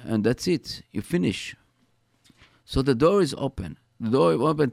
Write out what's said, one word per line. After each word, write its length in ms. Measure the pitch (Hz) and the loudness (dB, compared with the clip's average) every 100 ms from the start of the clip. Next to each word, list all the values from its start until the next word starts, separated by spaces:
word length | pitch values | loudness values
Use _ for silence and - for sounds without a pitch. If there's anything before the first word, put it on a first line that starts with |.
and 200 | 127 110 | -4 -2
that's 240 | 107 123 - | 0 -2 -2
it. 320 | 165 - - - | -4 -4 -16 -12
You 100 | - | -10
finish. 520 | - 180 175 90 - - _ _ _ _ _ _ _ _ _ _ | -4 -2 -2 -4 -10 -16 _ _ _ _ _ _ _ _ _ _
So 160 | _ 135 | _ -2
the 140 | 135 | 0
door 260 | 120 151 202 | 4 4 4
is 140 | 165 - | 2 -2
open. 420 | 139 - 90 - _ _ | -6 -6 -12 -12 _ _
The 100 | 113 | 0
door 220 | 127 170 | 2 4
is 80 | 160 | 2
open 320 | 143 156 139 | 0 0 -2